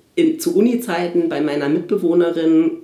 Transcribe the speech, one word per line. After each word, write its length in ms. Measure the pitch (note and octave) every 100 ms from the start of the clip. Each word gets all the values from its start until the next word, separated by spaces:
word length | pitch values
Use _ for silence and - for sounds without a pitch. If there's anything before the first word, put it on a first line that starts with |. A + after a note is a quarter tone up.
| _ -
in, 240 | D#3+ D#3
zu 160 | F3+ F3
Uni-Zeiten 720 | A#3 A#3 - F3 F3 F3 E3
bei 140 | D3
meiner 260 | D3+ D3 C#3+
Mitbewohnerin 1040 | D#3+ F3 G3+ F3 E3+ E3+ D#3+ D#3+ D#3+ D#3+ -